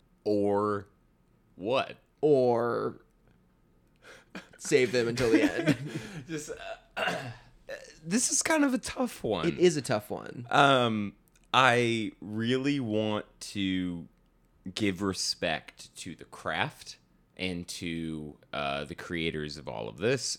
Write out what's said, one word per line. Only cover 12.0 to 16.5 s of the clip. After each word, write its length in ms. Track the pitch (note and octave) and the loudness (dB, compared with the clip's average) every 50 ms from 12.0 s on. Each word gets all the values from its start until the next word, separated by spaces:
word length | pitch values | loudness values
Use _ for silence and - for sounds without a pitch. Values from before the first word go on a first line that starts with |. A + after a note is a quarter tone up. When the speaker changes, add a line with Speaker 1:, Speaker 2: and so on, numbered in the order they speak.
| G#2+ - - - | -2 -4 -6 -10
Speaker 1:
really 600 | - G2+ G#2+ A2 A2+ A#2 B2+ C3 C3 C#3+ C#3+ C#3 | -10 -8 -4 -2 0 0 0 2 2 0 0 0
want 460 | B2 A2 G#2+ G#2+ A2 G#2+ G#2 G#2 - - _ - | 0 0 0 0 0 0 0 -2 -4 -8 _ -16
to 680 | - - - G#2 F#2+ F#2+ F#2 F#2 F2+ F2+ F2 E2+ - - _ _ _ _ _ _ _ _ _ _ - F#2 - | -14 -8 -4 -2 0 0 0 0 0 -2 -4 -6 -10 -14 _ _ _ _ _ _ _ _ _ _ -12 -10 -6
give 280 | - G#2+ G2+ F#2+ F2+ | -2 -2 -2 -2 -2
respect 920 | G2+ G2 F#2 - - - - - F#2 E2+ D#2 - - - - - - - - | -2 -4 -2 -4 -4 -6 -6 -4 -4 -4 -4 -4 -6 -12 -20 -20 -20 -20 -18
to 180 | - - F2+ D#2 | -16 -14 -14 -14
the 100 | - - | -16 -18
craft 720 | - - - - F2 | -20 -18 -12 -8 -6